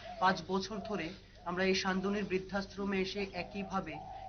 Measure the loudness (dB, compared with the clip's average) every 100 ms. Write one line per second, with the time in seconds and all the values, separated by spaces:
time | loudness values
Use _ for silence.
0 | -10 2 4 4 2 0 0 -4 -4 -2
1 | -4 -8 -16 -10 -4 2 4 4 4 2
2 | 2 2 2 0 0 -2 -2 -2 0 2
3 | 2 0 -2 -4 -6 -6 -2 -2 -2 -6
4 | -8 -10